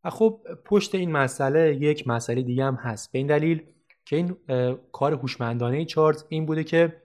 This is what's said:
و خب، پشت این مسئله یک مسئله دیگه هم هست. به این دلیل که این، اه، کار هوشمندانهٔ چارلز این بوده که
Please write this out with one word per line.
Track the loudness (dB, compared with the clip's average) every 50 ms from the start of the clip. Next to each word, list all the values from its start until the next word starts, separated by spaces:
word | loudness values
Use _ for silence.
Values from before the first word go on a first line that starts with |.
| _
و | -8
خب، | 0 2 2 2 2 0 _ -16 -16 -16 _
پشت | 2 2 2 2 2 -2
این | -2 -2 0
مسئله | 2 2 2 0 0 0 0 2 4 4 4 4 2
یک | 2 0 0 0 0 -2
مسئله | -2 -2 -2 -2 -2 -2 -2
دیگه | -2 -2 -2 0 0
هم | 0 -2
هست. | -2 -6 -8 -8 -8 -10 -6
به | -4 -4
این | 0
دلیل | 2 2 2 2 2 0 -2 -4 _ _ _ _ _ _ _ _
که | -4 -2
این، | -2 0 -2 -4 -8 _ -4
اه، | -2 0 0 0 -2 -4 _ _
کار | -4 -2 0 0 0
هوشمندانهٔ | -2 -4 -8 -6 -4 -4 -4 -2 -2 -2 -2 -2 -2 -4
چارلز | -2 0 2 2 2 2 0 -6 _
این | -6 -6 -4
بوده | -2 -4 -4 -4
که | 0 2 2 2 2 0 -10 _